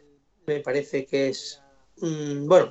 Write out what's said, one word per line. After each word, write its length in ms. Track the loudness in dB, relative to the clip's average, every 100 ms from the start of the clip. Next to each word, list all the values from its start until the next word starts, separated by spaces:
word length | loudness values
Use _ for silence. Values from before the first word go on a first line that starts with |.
| _ _ _ _ -6
me 120 | -6
parece 440 | -2 -4 -2 -6 -2
que 240 | 0 0
es, 320 | -2 -10 -18 -20 _ _ -8
mm, 500 | -6 -4 -4 -6 4
bueno, 220 | 6 6